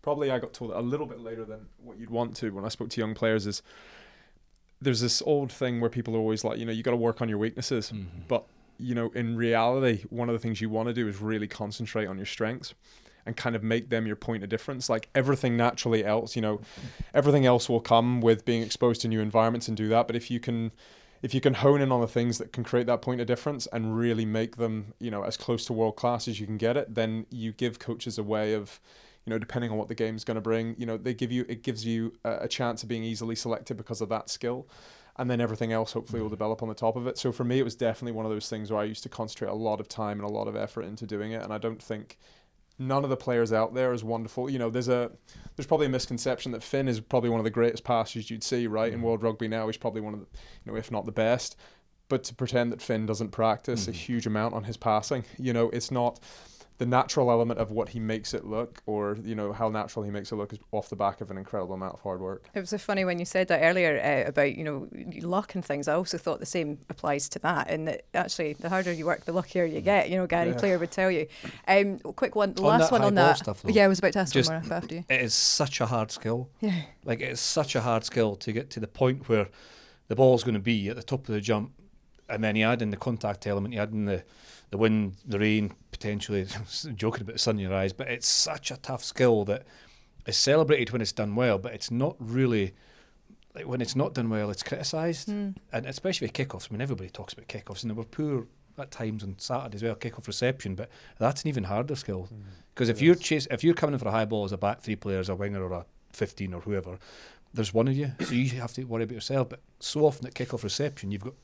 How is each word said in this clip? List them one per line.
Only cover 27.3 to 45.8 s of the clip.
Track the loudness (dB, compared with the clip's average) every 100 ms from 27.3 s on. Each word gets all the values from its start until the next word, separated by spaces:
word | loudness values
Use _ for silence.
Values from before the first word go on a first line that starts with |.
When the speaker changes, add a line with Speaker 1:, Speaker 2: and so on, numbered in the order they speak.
| -6 -6
Speaker 1:
give | -2 -4 -2
coaches | -8 -6 -6 -6
a |
way | -2 0 2 0
of, | -4 -14 _ -20 -20 _ -4
you |
know, | -4
depending | -2 -4 -2
on | -2
what | -4
the |
game's | -2 -2 -2
gonna | -4 -4
bring, | 0 0 0 -4
you | -6
know, | -4
they | -4
give | -2 -2
you, | -2 -2
it | -4
gives | -6 -4 -2
you | 0 -2 -4 -4
a, | -4 -4
a |
chance | -2 -2 -2
of | -6
being | -4
easily | -4 -4 -4 -4
selected | -2 -4 -4 -10
because | -8 -6
of | -2
that | -4 -4
skill. | -6 -4 -4 -10 -20 -20 -20 -20 -6
And | -2
then | 2
everything | 0 0 0
else | 0 0
hopefully | -4 -4 -4
will | -4
Speaker 2:
Mm-hmm. | -2
Speaker 1:
develop | -2 -2
on | -4
the |
top | 0 0 0
of | -4
it. | -2
So | -2
for | 0
me, | 0 2
it |
was | 0 0
definitely | 0 0 -6
one | -4 -4
of |
those | -4 -4
things | -8 -2
where | -2
I | -2
used | -4
to | -12
concentrate | -8 -8 -6 -4
a |
lot | -2 0 -2
of | -4
time | -6 -4 -4
and | -4
a |
lot | -4 -4
of | -4
effort | -6 -6 -10
into | -10 -8
doing | -6 -6
it. | -6
And | -6
I | -4
don't | -4 -6
think | -8 -8 -8 -20 -20 _ _ _ _ -8
none | -2 0
of | 0
the | -2
players | 0 2 4
out | 2 2 2
there | 0
is | 0
wonderful. | -2 -4 -4 -6 -4
You | -2
know, | 0
there's | 0 2
a, | 2 0 -8 _ -20 -16 -12
there's | 0
probably | 2